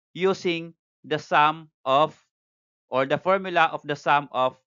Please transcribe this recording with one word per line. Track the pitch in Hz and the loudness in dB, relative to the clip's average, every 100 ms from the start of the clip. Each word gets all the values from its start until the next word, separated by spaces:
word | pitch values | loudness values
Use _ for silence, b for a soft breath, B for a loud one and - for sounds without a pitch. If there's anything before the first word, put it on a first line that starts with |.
| _ | _
using | 156 185 185 185 170 165 - _ _ | -2 -2 0 -4 -4 -8 -18 _ _
the | 131 151 | -6 -6
sum | - 165 151 160 156 _ 131 | 0 2 2 0 -12 _ 0
of | 135 156 - _ _ _ _ _ _ _ | 2 2 -2 _ _ _ _ _ _ _
or | 127 135 | -4 -2
the | 147 | -2
formula | 185 196 185 170 165 | 0 -2 0 0 0
of | 156 147 | 0 -8
the | 143 | -4
sum | 165 147 131 123 | 0 0 0 -2
of | 127 127 | -2 -4